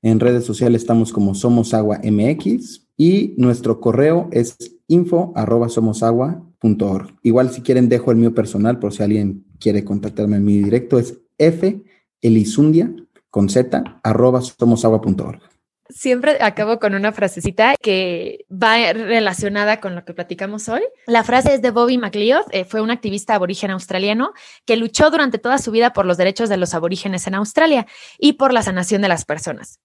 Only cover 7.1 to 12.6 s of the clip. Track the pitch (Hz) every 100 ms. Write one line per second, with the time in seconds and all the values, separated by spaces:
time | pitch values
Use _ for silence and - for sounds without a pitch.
7.1 | _ 120 117 127 123 120 127 123 120 123
8.1 | 117 117 117 107 101 107 123 104 104 104
9.1 | 107 101 98 _ _ 110 104 - 104 104
10.1 | - 104 104 101 104 101 117 123 127 120
11.1 | - _ _ 156 170 185 202 - _ _
12.1 | _ 117 110 107 -